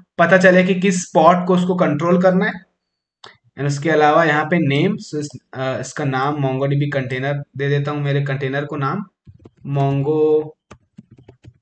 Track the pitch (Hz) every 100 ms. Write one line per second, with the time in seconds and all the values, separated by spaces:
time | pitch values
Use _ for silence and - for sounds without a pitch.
0 | - - 170 185 185 185 180 185 196 185
1 | - 180 160 180 180 180 180 180 160 147
2 | 170 175 185 185 208 - - _ _ _
3 | _ _ - _ _ - 143 143 156 156
4 | 151 156 165 151 151 175 147 139 180 214
5 | - 151 147 - - 123 131 123 - -
6 | 147 127 139 151 135 131 139 143 143 139
7 | 127 127 135 143 143 131 139 143 143 147
8 | 143 143 143 135 135 143 147 151 135 180
9 | 214 _ - - - _ - 139 139 139
10 | 139 156 156 156 151 - _ - _ -
11 | - - - _ - _